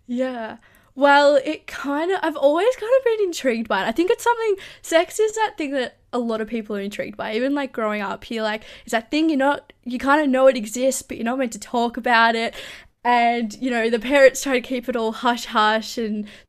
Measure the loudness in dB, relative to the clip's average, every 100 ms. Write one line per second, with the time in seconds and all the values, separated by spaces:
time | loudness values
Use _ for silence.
0 | -10 -6 -6 -6 -12 -14 _ _ _ 0
1 | 4 6 6 4 2 -6 -8 -10 -6 -2
2 | -2 -2 -2 2 2 4 2 0 2 2
3 | 2 0 -2 -2 -2 -2 -2 -2 -2 0
4 | 0 2 0 0 0 -2 -6 -18 0 0
5 | 0 0 -2 0 -4 -4 -6 -4 -6 _
6 | _ -6 -2 -4 -4 -6 -6 -6 -6 -6
7 | -8 -8 -6 -2 -2 -2 -4 -4 -4 -2
8 | -6 -8 -8 -6 -4 -4 -10 -20 -4 -4
9 | -2 0 2 2 2 0 -4 -18 -10 -4
10 | 2 2 4 4 6 4 -2 -2 0 0
11 | -6 -8 -4 -2 -4 -6 -6 -2 -2 -2
12 | 2 4 4 2 -4 -8 -16 -18 -20 _
13 | 0 2 2 0 -4 -6 -4 -2 0 -2
14 | 2 6 6 6 -2 -2 -2 -6 -4 -4
15 | -2 -2 0 -2 -2 2 2 2 -2 -6
16 | -4 -4 -8 -14